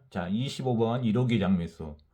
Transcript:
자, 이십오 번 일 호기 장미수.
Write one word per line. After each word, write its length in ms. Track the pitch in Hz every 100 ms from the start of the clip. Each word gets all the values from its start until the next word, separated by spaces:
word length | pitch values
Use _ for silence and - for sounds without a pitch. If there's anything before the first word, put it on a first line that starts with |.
| -
자, 180 | 95 87
이십오 480 | 104 135 - 127 113
번 280 | 113 123 120
일 100 | 110
호기 220 | 127 113
장미수. 560 | 92 92 85 - 80 76 _